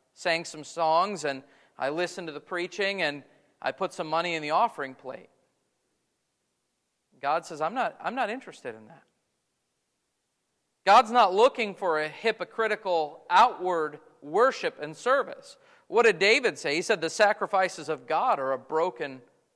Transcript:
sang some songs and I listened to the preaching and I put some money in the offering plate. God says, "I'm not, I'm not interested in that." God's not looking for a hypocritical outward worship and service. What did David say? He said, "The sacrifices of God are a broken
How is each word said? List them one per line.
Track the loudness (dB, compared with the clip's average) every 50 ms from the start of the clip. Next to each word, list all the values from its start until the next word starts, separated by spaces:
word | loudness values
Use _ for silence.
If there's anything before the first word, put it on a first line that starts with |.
| _ _ _
sang | -8 -4 -2 -2 -2 -4
some | -8 -12 -14 -16
songs | -14 -6 -2 0 2 2 2 2 0 -4 -6 -4
and | -6 -6 -6 -10 _ _ _ _ _ _ -6
I | -6 -4
listened | -2 -2 -4 -4 -6 -10 -12 -12
to | -12
the | -14
preaching | -12 -10 -8 -8 -8 -8 -6 -4 -4 -4 -2 -2
and | -2 -4 -4 -6 -12 _ _ _ _ _ _ _
I | -6 -6
put | -4 -4 -6 -6 -6
some | -8 -6 -2
money | -2 -2 -2 -2 -4
in | -4
the | -4 -2
offering | 0 0 0 0 -2 -6 -10 -10 -10
plate. | -14 -14 -14 -14 -14 -16 -20 _ _ _ _ _ _ _ _ _ _ _ _ _ _ _ _ _ _ _ _ _ _ _ _ _ _ _ _ _ _ _ _ _ _ _ _ _ _
God | -4 -2 -2 -2 -2
says, | -6 -6 -6
"I'm | -4 -4 -2
not, | -2 -4 -4 -6 -6 -8
I'm | -8 -4
not | -4 -4 -4
interested | -4 -8 -10 -16 -20 -14 -14 -14 -14
in | -14 -18 -20
that." | -20 -20 _ _ _ _ _ _ _ _ _ _ _ _ _ _ _ _ _ _ _ _ _ _ _ _ _ _ _ _ _ _ _ _ _ _ _ _ _
God's | 8 8 8 8 6
not | 4 4 4 4 6
looking | 6 6 4 4 2 -4 -6 -4
for | -4 -2 0 0 0
a | -2 -4
hypocritical | -8 -2 -2 -2 -2 -2 -6 -10 -4 -4 -2 -2 -2 -4 -2 -2 0 0 0 -2 -6 -14 -6 2
outward | 6 6 6 6 4 -2 -2 -2 0 0 -2 -4 -6 -12 -20 -20 _ _
worship | -14 -4 2 4 4 4 2 0 -4 -6 -6 -6
and | -10 -12 -12
service. | -8 -2 0 0 0 0 -4 -8 -16 -18 -20 -20 _ _ _ -20 _ _ _
What | 2 4 6
did | 6 4 4
David | 4 4 4 4 2 0 -2 -2
say? | -4 -2 -2
He | -2
said, | 0 0 0 0
"The | 0 -4
sacrifices | 2 2 4 4 4 0 -2 -2 0 0 0 0 -2 -8 -6 -6
of | -6 -6 -4 -2
God | -2 0 2 2 0 0
are | 0 -2
a | -2 -4
broken | -4 -4 -2 0 0 0 -2 -6 -10 -10 -10 -14 -20 _ _ _ _ _ _